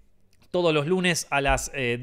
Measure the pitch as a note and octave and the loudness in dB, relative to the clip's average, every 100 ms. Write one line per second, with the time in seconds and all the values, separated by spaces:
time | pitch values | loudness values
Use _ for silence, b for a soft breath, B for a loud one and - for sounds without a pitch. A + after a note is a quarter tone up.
0 | - _ _ _ _ F3+ E3+ D3+ C#3+ F#3 | -20 _ _ _ _ 0 2 2 0 0
1 | F3+ E3 - C#3 C#3 C3+ - C#3+ B2 A#2+ | 0 0 -2 -2 0 0 -2 -4 -2 -2